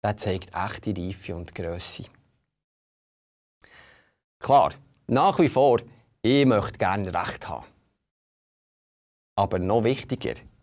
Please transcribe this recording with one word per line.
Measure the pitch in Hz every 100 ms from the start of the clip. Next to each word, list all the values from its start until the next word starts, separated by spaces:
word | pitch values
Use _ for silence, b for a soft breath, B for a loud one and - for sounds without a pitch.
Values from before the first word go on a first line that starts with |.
der | 107 104
zeigt | 107 95 -
echte | 85 95 - - 92
Reife | 87 98 - 87
und | 87
Grösse. | - 85 85 - - - _ _ _ _ _ _ _ _ _ _ _ _ _ _ _ b b b b b b _ _
Klar, | - 135 78 - _ _ -
nach | 120 180 190
wie | 165
vor, | 131 139 120 - b b _
ich | 113 139 135
möchte | 110 - -
gerne | 95 98 95
Recht | 85 - - -
haben. | 67 - _ _ _ _ _ _ _ _ _ _ _ _ _ _ _ _ -
Aber | 98 95
noch | 87 113
wichtiger | 113 131 - - - - - _